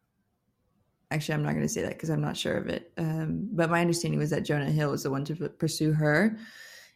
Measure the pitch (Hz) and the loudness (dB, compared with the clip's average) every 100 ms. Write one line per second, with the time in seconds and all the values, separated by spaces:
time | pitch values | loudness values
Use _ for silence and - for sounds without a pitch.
0 | _ _ _ _ _ _ _ _ _ _ | _ _ _ _ _ _ _ _ _ _
1 | - 151 151 151 147 151 151 - 85 - | -6 -4 -2 0 0 0 0 -2 -4 -4
2 | 160 147 147 - - 156 - - - - | -2 0 0 -2 -2 -2 -2 -6 -6 -4
3 | 160 160 156 165 196 170 165 170 175 165 | -2 -2 -2 -4 -2 0 2 4 4 2
4 | 156 147 151 147 - 147 139 151 147 135 | 0 0 0 0 0 0 2 2 2 0
5 | 139 135 143 160 160 - 156 - 156 156 | -2 -2 -4 -4 -6 -2 -2 2 2 4
6 | 151 151 220 220 - - - - - | 4 6 4 0 -10 -20 -20 -20 -20